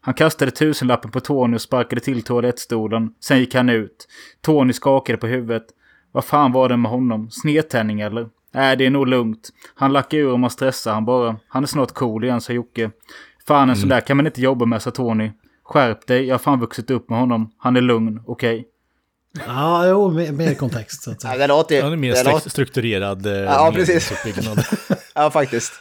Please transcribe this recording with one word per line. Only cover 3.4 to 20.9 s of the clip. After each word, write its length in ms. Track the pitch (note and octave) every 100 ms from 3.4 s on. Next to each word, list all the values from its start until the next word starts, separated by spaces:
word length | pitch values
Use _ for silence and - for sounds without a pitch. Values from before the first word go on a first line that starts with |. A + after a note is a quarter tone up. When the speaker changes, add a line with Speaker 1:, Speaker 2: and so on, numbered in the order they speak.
| B2+
Speaker 1:
han 140 | B2+ B2
ut. 400 | A#2 G2+ _ - - - _
Tony 320 | - D3+ B2+
skakade 460 | B2 C#3 C3+ C3 A2+
på 80 | A2+
huvudet. 360 | B2+ A#2 A2+ - _ _ _ _
Vad 120 | B2+
fan 280 | - D3 C#3+
var 160 | B2+ B2+
det 80 | A#2+
med 140 | A#2
honom? 380 | B2 B2+ A2 A2+
Snedtändning, 720 | - D3+ D3+ D#3 A#2+ G#2+ G#2+
eller? 260 | G#2 A2+ A2+ _ _
Nej, 220 | C3+ C3+ C3
det 100 | C3
är 40 |
nog 160 | C#3 C3
lugnt. 420 | B2+ A2+ A2 - _ -
Han 180 | - C3+
lackar 260 | C#3 C3 D3+
ur 140 | C#3+
om 80 | B2
man 100 | B2
stressar 420 | - C3 - -
han 100 | G#2+
bara. 320 | A2 B2+ A#2 A2 _
Han 140 | B2+
är 40 | C#3+
snart 260 | D3+ B2+
cool 300 | - B2+ A2
igen, 160 | A#2+ B2
sa 120 | -
Jocke. 380 | A#2+ A#2 - A2+ - _ - - _ -
"Fan, 240 | D3 C3
en 60 | A#2
sån 80 |
Speaker 2:
Mm. 120 | G2+ B2+
Speaker 1:
där 100 | -
kan 100 | C#3
man 100 | D3+
inte 140 | -
jobba 220 | C3 C3 A#2
med", 160 | A2+
sa 80 | B2+
Tony. 400 | A#2 B2 A2 G#2+ - _ _
"Skärp 420 | - D3+ B2 G#2+ -
dig, 180 | B2+ C3
jag 80 |
har 40 | B2+
fan 220 | - C3+
vuxit 300 | A2+ - A2
upp 200 | B2+ -
med 80 | A2+
honom. 340 | B2 A#2 A2 _
Han 180 | B2+ B2
är 40 |
lugn, 400 | B2 A2+ A2+ A2 -
okej?" 400 | A#2+ A#2+ A2+ - _ _ _ _ _ _ D#3+ B2+
Speaker 3:
Ja, 420 | B2 D#3 F3 F3
jo, 220 | G3 G3+
mer, 220 | D#3+ E3
mer 220 | C#3+ D#3+
kontext, 480 | - B2+ A2+ G#2